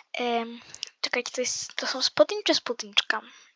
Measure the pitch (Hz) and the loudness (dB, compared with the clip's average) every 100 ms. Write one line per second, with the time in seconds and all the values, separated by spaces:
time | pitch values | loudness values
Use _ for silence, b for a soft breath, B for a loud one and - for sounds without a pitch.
0 | - - 247 233 226 240 - B - _ | -14 -4 -2 -2 -4 -10 -18 B -14 _
1 | - - - - 247 - - - 262 262 | -2 -2 -2 -4 -4 -4 -6 -6 -4 -2
2 | 254 - 302 415 415 302 - 233 214 208 | -2 6 4 6 2 2 0 -6 0 0
3 | - 220 226 b b | 0 -4 -6 b b